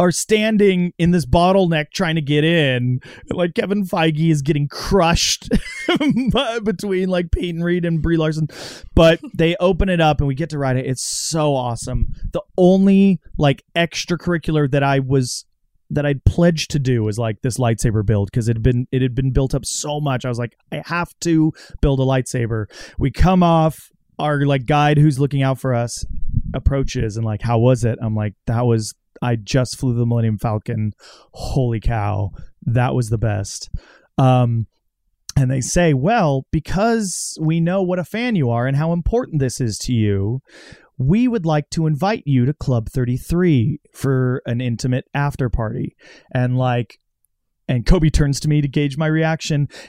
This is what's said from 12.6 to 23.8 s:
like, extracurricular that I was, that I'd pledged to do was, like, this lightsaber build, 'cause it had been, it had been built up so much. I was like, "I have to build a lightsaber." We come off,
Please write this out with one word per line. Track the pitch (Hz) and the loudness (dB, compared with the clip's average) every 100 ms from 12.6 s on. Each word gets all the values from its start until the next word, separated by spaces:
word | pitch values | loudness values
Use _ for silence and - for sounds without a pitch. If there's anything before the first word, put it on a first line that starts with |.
| 180 190 196 196 196 185 - - | 4 6 6 6 4 2 -4 -2
like, | 147 139 _ - | 0 0 _ -4
extracurricular | 170 - - 170 - 170 - 156 143 | -4 -4 -6 -6 -4 -4 -2 0 0
that | 143 | 0
I | 139 139 | 0 0
was, | 135 139 127 - - _ _ _ - 147 | 0 0 0 -6 -14 _ _ _ -8 -4
that | 147 | -2
I'd | 139 - | 0 0
pledged | - 175 165 - | 4 4 2 -2
to | 147 | -2
do | 131 123 107 | 0 0 0
was, | 107 | -2
like, | 117 107 | -4 -4
this | 131 110 | -4 -2
lightsaber | 123 113 120 107 104 | 0 0 0 0 2
build, | 107 98 | 0 0
'cause | - 110 | -2 -2
it | 113 | 2
had | |
been, | 113 123 127 | 2 2 0
it | 131 | -2
had | 127 117 | -2 0
been | 131 | 0
built | 131 135 139 | 0 0 -2
up | 110 | -6
so | - 147 147 | -8 -6 -4
much. | 147 127 131 | -2 -2 -4
I | |
was | 117 | -6
like, | 120 - _ | -8 -10 _
"I | 160 - | -12 -6
have | 170 170 - | -6 -6 -6
to | 170 165 156 - - - | 0 2 2 -2 -12 -4
build | 147 135 | 0 0
a | |
lightsaber." | 131 131 127 131 117 113 107 - - - | 0 0 -2 -4 -4 -4 -6 -12 -16 -4
We | 113 | -4
come | - 170 185 | 2 4 4
off, | 175 165 160 - | 4 4 2 -2